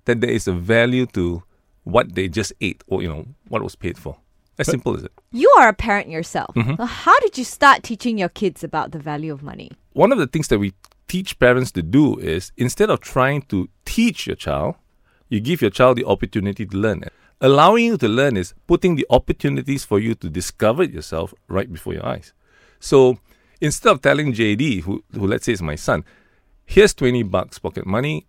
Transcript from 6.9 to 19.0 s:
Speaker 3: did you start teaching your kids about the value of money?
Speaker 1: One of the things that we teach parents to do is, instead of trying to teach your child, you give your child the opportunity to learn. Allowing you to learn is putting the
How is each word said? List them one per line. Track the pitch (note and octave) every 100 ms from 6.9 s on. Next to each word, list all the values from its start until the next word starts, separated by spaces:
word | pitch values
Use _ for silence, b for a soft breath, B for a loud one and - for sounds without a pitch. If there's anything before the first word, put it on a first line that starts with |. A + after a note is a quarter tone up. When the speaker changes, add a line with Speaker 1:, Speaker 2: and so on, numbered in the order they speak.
| - E4 A#4+
Speaker 3:
did | A#4+ -
you |
start | B3 - C#4 C4
teaching | - A3 B3 A3
your | F3
kids | - G3 -
about | E3 D#3+ -
the | D#3+
value | D3+ D3 D#3+
of | C#3
money? | C#3+ - - - _
Speaker 1:
One | - F#3+
of | C4
the | C#3+
things | E3 D3
that | G#2+
we | G2+ - _ _ -
teach | F3+ F#3+ -
parents | B2 B2 B2+
to | F#2+
do | E2 B2 C#3+ -
is, | E2+ E2 - -
instead | A#2+ - G#3+
of | D3
trying | - C#3 B2+ C#3+
to | - G2 - _ -
teach | - A#3 E3+ -
your | -
child, | - G2+ D#3 E3+ _ _ _ _ _
you | G#2+
give | A#2 F3
your | A2
child | - B2+ A#2+
the | -
opportunity | G2 - A2 G2 G2 F#2+
to | G2
learn. | A2 F2+ - - _ _
Allowing | C3+ C#3 E3 A#3 A#3
you | G3+
to | A2+
learn | A2+ C#3+ G#2
is | F2+ - -
putting | F3 F#3
the | D#3